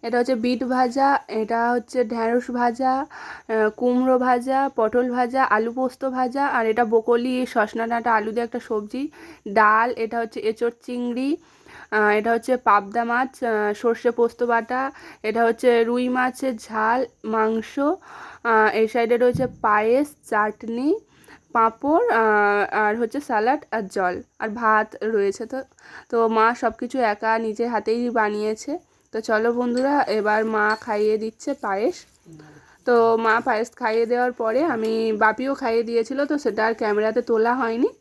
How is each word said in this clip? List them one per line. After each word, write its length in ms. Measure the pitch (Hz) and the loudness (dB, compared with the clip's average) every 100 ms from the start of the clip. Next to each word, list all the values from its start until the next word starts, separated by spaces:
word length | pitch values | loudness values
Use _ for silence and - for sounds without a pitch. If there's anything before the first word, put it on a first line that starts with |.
এটা 160 | 233 240 | 0 0
হচ্ছে 180 | 247 254 | 0 0
বিট 280 | 240 247 | 0 -2
ভাজা, 560 | 254 254 254 254 277 277 - | -2 0 0 2 2 2 -2
এটা 440 | 440 440 233 233 | -6 -2 0 0
হচ্ছে 320 | 247 233 254 226 | 0 -2 -2 -2
ঢ্যাঁড়স 460 | 233 226 240 240 | -2 0 0 -2
ভাজা, 500 | 240 240 240 262 269 | -2 -2 0 0 0
আহ, 680 | 294 - - - - 220 214 | -4 -12 -16 -18 -4 0 0
কুমড়ো 500 | 214 247 247 254 254 | 0 0 2 4 2
ভাজা, 500 | 254 247 247 269 269 254 | 2 0 0 0 0 0
পটল 360 | 220 247 247 | 0 2 0
ভাজা, 320 | 247 247 262 | 0 -2 0
আলু 280 | 262 214 226 | 2 2 0
পোস্ত 340 | 240 262 - 269 | -2 -4 -2 -6
ভাজা, 400 | 254 254 269 285 | -2 -2 0 -2
আর 200 | 247 226 | 0 0
এটা 200 | 220 240 | 0 2
বকলি, 600 | 226 220 240 247 254 254 | 2 2 0 0 -2 -2
সসনা 420 | 240 214 226 226 | 0 0 -2 -4
ডাঁটা, 260 | 233 233 | -2 0
আলু 180 | 220 214 | 0 0
দিয়ে 120 | 226 | -4
একটা 160 | 233 247 | -4 -8
সবজি, 480 | - 214 208 254 294 - - - 220 | -4 -6 -4 -8 -8 -12 -20 -16 -2
ডাল, 460 | 202 214 220 233 233 | 4 6 4 2 -2
এটা 220 | 226 233 | -4 -4
হচ্ছে 200 | 226 254 | -6 -4
এঁচোড় 320 | 220 220 233 233 - | -4 -2 -4 -4 -10
চিংড়ি, 520 | 247 240 240 269 339 _ _ - - - | -6 -4 -2 -2 -4 _ _ -20 -20 -4
আহ, 180 | 214 208 | 0 2
এটা 240 | 214 220 | 2 2
হচ্ছে 240 | 233 220 254 | 0 0 0
পাবদা 460 | 226 202 196 233 | 4 4 2 -4
মাছ, 400 | 233 233 262 - | -2 -2 -2 -4
আহ, 300 | 240 214 208 | -4 -2 -2
সর্ষে 380 | 208 240 226 240 | 0 -2 0 -2
পোস্ত 320 | 233 233 - | 0 0 0
বাটা, 480 | 240 233 226 254 269 - - - | 0 0 0 -4 -4 -8 -20 -10
এটা 200 | 214 220 | -4 2
হচ্ছে 400 | 233 233 254 233 | 2 4 4 4
রুই 260 | 226 240 254 | 2 0 0
মাছের 480 | 254 254 254 269 226 | 0 -2 -2 -6 -6
ঝাল, 480 | - 220 214 240 269 _ 214 | -8 -2 0 0 -2 _ -6
মাংস, 540 | 220 220 226 220 - | 0 0 -2 -4 -2
আহ, 920 | 285 370 - - - - 233 226 214 | -2 -2 -8 -20 -20 -10 0 2 4
এই 140 | 214 220 | 2 0
সাইডে 300 | 240 233 240 | 0 0 2
রয়েছে 300 | 247 247 254 - | 2 2 -4 -2
পায়েস, 460 | 220 208 220 254 285 - - | 0 2 4 2 0 -6 -4
চাটনি, 680 | 214 214 208 226 233 277 427 _ _ - - _ | 0 0 -4 -8 -2 0 -2 _ _ -20 -20 _
পাঁপড়, 600 | 240 226 - 277 330 480 | 0 0 0 0 2 2
আহ, 640 | 233 220 214 208 208 202 208 | 2 4 4 4 2 0 0
আর 200 | 214 220 | 0 0
হচ্ছে 240 | 233 277 | -2 -4
স্যালাড 460 | 294 226 220 294 - | -2 0 0 -2 -2
আর 100 | 220 | -6
জল, 400 | 196 - 180 180 - _ | -6 -2 -2 -4 -12 _
আর 100 | 220 | -8
ভাত 460 | 214 226 214 214 - | -2 2 2 0 -6
রয়েছে। 440 | 214 226 196 196 226 | -2 0 0 -2 -8
তো, 180 | 262 - _ - - - | -8 -10 _ -20 -20 -4
তো 180 | 233 226 | 0 2
মা 260 | 226 220 | 4 2
সব 180 | 240 240 220 | 2 -2 -2
কিছু 200 | 247 269 | -6 0
একা 380 | 233 208 220 226 | 0 0 0 0
নিজের 300 | 226 208 233 | -2 -4 -2
হাতেই 420 | 226 214 226 240 | -2 -2 -2 0
বানিয়েছে। 680 | 233 208 208 214 214 - 330 _ _ _ | 0 0 0 -4 -4 -6 -8 _ _ _
তো 100 | 220 | -10
চলো 320 | 220 220 226 | -2 0 2
বন্ধুরা, 500 | 240 247 240 262 285 | 0 0 0 0 2
এবার 420 | - 214 208 214 220 | 0 0 0 0 0
মা 320 | 214 208 214 | 0 0 0
খাইয়ে 360 | - 208 214 214 | -4 -2 0 0
দিচ্ছে 360 | 220 - - | -4 -8 -8
পায়েস। 520 | 277 220 190 247 359 - _ 175 156 151 - _ _ - | -6 -4 -2 -2 -4 -16 _ -20 -20 -20 -20 _ _ 2
তো 320 | 240 226 226 | 4 4 4
মা 240 | 226 220 | 2 2
পায়েস 300 | 233 220 233 - | 2 -2 -2 -4
খাইয়ে 300 | 240 226 226 | -2 0 2
দেওয়ার 260 | 240 247 | 2 0
পরে 320 | 247 226 233 | 0 -2 0
আমি, 500 | 330 233 220 226 226 | 0 0 -2 0 -2
বাপিও 420 | 214 214 220 262 277 | 2 2 2 -4 -4
খাইয়ে 280 | 254 226 | -2 0
দিয়েছিল, 420 | 226 233 220 269 285 | 0 -2 -2 -2 -2
তো 120 | 294 | -2
সেটা 280 | 262 208 220 | -2 0 -2
আর 80 | |
ক্যামেরাতে 480 | - 220 208 220 226 | 0 0 0 0 -2
তোলা 340 | 240 226 226 247 | 0 2 2 2
হয়নি। 320 | 233 226 320 - | -2 0 -2 -2